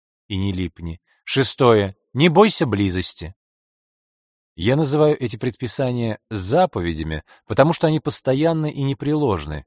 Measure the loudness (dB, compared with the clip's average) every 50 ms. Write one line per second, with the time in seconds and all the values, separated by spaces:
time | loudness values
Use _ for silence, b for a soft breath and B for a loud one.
0 | _ _ _ _ _ -8 -6 -4 -2 -2 -2 -4 -6 -6 -8 -10 -12 -12 -12 -12
1 | _ _ _ _ _ -4 -2 0 0 0 0 2 4 6 6 6 4 0 -4 _
2 | _ _ 0 2 2 4 6 6 6 4 4 0 -2 0 0 0 0 0 0 -2
3 | -4 -4 -6 -10 -12 -14 -16 _ _ _ _ _ _ _ _ _ _ _ _ _
4 | _ _ _ _ _ _ _ _ _ _ _ -4 -2 0 0 0 0 0 2 2
5 | 2 2 2 0 -2 -6 -6 -6 -6 -6 -6 -6 -6 -4 -4 -2 -2 -2 -2 -2
6 | -2 -4 -4 -6 _ -8 -8 -6 -2 0 2 2 2 2 0 -2 -4 -4 -4 -4
7 | -4 -6 -6 -8 b b b b b 0 2 4 4 4 4 2 0 0 0 0
8 | -2 -4 -4 -2 -2 -2 0 0 0 0 0 0 -2 -4 -4 -4 -4 -4 -4 -4
9 | -4 -4 -2 0 0 0 0 -2 -4 -6 -10 -10 -12